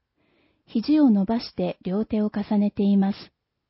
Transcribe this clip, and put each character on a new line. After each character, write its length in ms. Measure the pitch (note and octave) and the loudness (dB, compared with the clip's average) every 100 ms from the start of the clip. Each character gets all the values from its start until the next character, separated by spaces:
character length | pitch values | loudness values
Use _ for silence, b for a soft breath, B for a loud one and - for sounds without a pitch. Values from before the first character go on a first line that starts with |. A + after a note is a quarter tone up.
| _ _ _ _ _ _ _ | _ _ _ _ _ _ _
肘 340 | A#3 G#3+ D4+ | -6 0 4
を 100 | C#4+ | 4
伸 140 | G3+ | 4
ば 160 | F#3+ A3+ | 0 -4
し 140 | - | -6
て 240 | - F3+ - | -6 -6 -6
両 220 | - F#3+ | -6 -6
手 160 | A3 A3 | -4 -4
を 100 | G#3+ | -4
重 260 | - - G#3 | -4 -2 0
ね 120 | G3+ | 0
て 120 | - | 0
い 140 | G3+ G3+ | 2 2
ま 160 | G3 | 2
す。 200 | - - _ _ _ _ | -2 -12 _ _ _ _